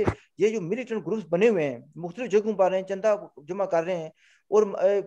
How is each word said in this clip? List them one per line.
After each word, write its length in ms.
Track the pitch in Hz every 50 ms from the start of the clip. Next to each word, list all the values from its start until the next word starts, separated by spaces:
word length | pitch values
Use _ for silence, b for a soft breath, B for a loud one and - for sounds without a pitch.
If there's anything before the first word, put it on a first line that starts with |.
| 208 - - B B B B -
ये 100 | 185 220
जो 120 | 220 220
militant 420 | 175 160 202 254 247 - 226 214 156
groups 220 | 165 208 220 175 156
बने 180 | 170 170 214 240
हुए 160 | 214 175 151
हैं, 300 | 139 123 117 - - - 151
मुख्तलिफ 340 | 170 170 170 233 254 202
जगहों 220 | 185 214 208 220 214
पर 100 | 185 190
आ 40 | 180
रहे 120 | 185 190
हैं, 80 | 190 190
चंदा 460 | 196 190 190 220 208 202 170 151 _ -
जमा 260 | 147 147 180 202 190
कर 180 | 190 170 170 165
रहे 140 | 180 185 165
हैं 160 | 160 160 - b b b b b b b
और, 240 | 190 214 214 196 170
अ, 100 | - 180 196 202 202 185